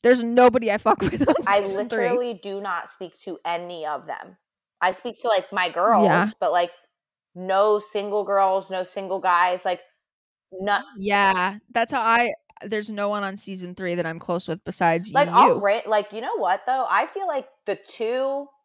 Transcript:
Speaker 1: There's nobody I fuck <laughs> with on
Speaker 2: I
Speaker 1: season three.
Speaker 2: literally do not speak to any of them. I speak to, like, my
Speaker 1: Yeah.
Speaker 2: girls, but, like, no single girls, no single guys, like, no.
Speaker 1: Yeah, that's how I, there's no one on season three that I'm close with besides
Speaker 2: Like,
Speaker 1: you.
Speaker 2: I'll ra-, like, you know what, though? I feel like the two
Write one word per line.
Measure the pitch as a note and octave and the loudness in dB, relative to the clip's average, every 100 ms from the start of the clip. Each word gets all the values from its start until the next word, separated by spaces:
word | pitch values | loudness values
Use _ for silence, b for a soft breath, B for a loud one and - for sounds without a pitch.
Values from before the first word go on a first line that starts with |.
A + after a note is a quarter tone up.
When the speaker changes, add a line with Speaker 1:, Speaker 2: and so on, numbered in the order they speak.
Speaker 1:
There's | A#3 B3+ | 6 4
nobody | A#3 A#3+ B3 A#3+ A3+ | 4 6 6 6 0
I | G#3 | 0
fuck | G#3+ - | 2 2
<laughs> | |
with | F#4+ - C4+ | 0 0 2
on | G#3 G3 | 2 4
Speaker 2:
I | G3+ | 2
Speaker 1:
season | G3 G3 A#3 | 2 -4 -4
three. | A3+ | -2
Speaker 2:
literally | G#3 A#3+ B3 G#3 | 0 0 -2 -6
do | G3+ G3 | -8 -8
not | G3 F3 - | -6 -8 -8
speak | - F#3 - | -12 -14 -12
to | - E3 E3+ | -12 -8 -6
any | E3+ F3 F3 D3+ | -6 -6 -8 -6
of | D3 D#3 | -8 -8
them. | C3+ - F#3 _ _ _ _ | -12 -12 -20 _ _ _ _
I | F3+ | -2
speak | F#3 B3 G#3+ | -2 -8 -6
to, | A#3+ | 0
like, | G3+ - | 0 0
my | G3 F3+ | -2 -2
Speaker 1:
Yeah. | |
Speaker 2:
girls, | E3 G3+ A3 G3 E3 G#3 - | 2 4 6 6 4 0 0
but, | F3+ | 0
like, | F3 F3 - _ _ _ _ _ | 0 0 -4 _ _ _ _ _
no | F3 F#3 F#3+ G#3+ G#3 | -14 -2 2 4 2
single | G#3 G#3 G3+ G#3 | 0 -6 -2 -4
girls, | G3+ G3 F#3+ F#3+ F#3 | 0 2 2 2 -2
no | F#3 | -8
single | F#3 - F#3+ F#3+ | -6 -8 -6 -4
guys, | F#3 F3 F3+ F3+ F#3+ | 0 2 2 0 -2
like, | F3+ - _ _ _ _ _ _ | -6 -8 _ _ _ _ _ _
no. | F#3 G3 G3+ B3+ A3+ | -8 -2 -2 -2 -8
Speaker 1:
Yeah, | G3 G3+ G3 F#3+ F#3 G#3 _ | -2 2 2 2 -2 -4 _
that's | A#3 A#3 | -4 -2
how | C#4 | 0
I, | A3+ A#3 A#3+ - _ - G#3+ | 2 2 2 -4 _ -18 -8
there's | G#3+ G#3 | -6 -6
no | G#3 G3+ | -6 -4
one | G#3 | -2
on | G3 G3 | -6 -8
season | - F#3+ F3+ | -12 -12 -12
three | F3+ F#3 F3 | -8 -4 -2
that | E3 | -4
I'm | E3 | -6
close | - F3 - | -4 -4 -4
with | E3 | -8
besides | - - E3+ E3 G3+ | -8 0 2 2 0
Speaker 2:
Like, | G3+ C#4+ | 0 4
Speaker 1:
you. | |
Speaker 2:
I'll | A#3 B3 G3+ | 6 6 4
ra-, | G3 A3 - | 2 0 0
like, | G#3+ G3+ | -2 -2
you | G#3 | -8
know | C4 A4+ | -6 -2
what, | F#3+ G3 - | 0 -2 0
though? | C4 A#3+ | -2 0
I | G3 D#4 | 0 0
feel | G4+ F#4+ | -4 -4
like | C#4+ C4 _ - | -4 -6 _ -8
the | G3 | -6
two | - - A3 B3+ C4+ C#4 C#4+ _ | -8 -6 -4 -2 -2 -4 -8 _